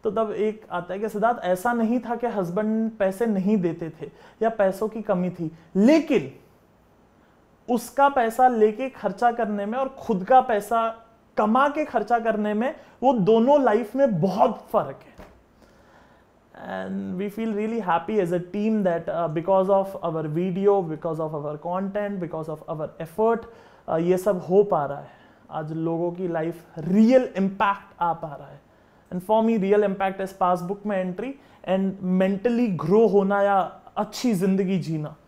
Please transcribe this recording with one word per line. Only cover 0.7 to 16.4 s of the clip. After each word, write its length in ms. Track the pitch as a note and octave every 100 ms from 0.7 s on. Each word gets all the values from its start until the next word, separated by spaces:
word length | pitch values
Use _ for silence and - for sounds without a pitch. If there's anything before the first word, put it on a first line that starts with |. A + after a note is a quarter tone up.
आता 240 | F3 F3
है 60 | F#3+
कि 80 | G#3+
"सिद्धार्थ, 300 | G#3 A3 A#3
ऐसा 280 | F3+ F3+ A#3+
नहीं 280 | A#3+ A3 A#3+
था 160 | A3+ A#3
कि 100 | A#3+
हस्बैंड 640 | G3+ E3+ F#3 G#3+ A3 A3 A3
पैसे 280 | G3 F#3+ A#3
नहीं 300 | G3 F#3+ G#3+
देते 340 | E3+ E3 E3
थे 200 | - D#3 - - _
या 60 | A3
पैसों 400 | A3+ G3 F#3+ A3
की 140 | A3
कमी 280 | G#3+ F3+ F3+
थी, 260 | E3+ D#3+ - _ F#3
लेकिन 560 | A3 D#4+ D#4+ A#3 C3+ - _ _ _ _ _ _ _ _ _ _ _ _ -
उसका 340 | A#3+ - - C#4
पैसा 400 | C#4 A3+ A3+ B3+
लेके 400 | A#3 G#3+ G#3+ C4
खर्चा 440 | - G#3 G3 A#3+
करने 340 | A#3 G#3+ G#3 G3+
में 120 | B3
और 100 | C4+
खुद 360 | - - G3+
का 160 | F#3 C4
पैसा 680 | B3+ G#3 G3+ A3+ A3+ A3+ - _ _ -
कमा 320 | G#3+ A#3+ C#4+
के 160 | C#4+
खर्चा 340 | D4 A#3 G#3 A#3+
करने 360 | A3+ G#3 G#3
में, 200 | G#3+ B3+ D#4+ - _
वो 100 | B3
दोनों 500 | B3 F3+ A3+ A#3+ D4
लाइफ 340 | B3+ G#3+ A#3 C4
में 240 | C#4 F3+
बहुत 460 | F#3+ F#3 B3+ - -
फर्क 280 | G#3 C#3 C#3
है।" 160 | - - - _ _ _ _ _ _ _ _ _ _ _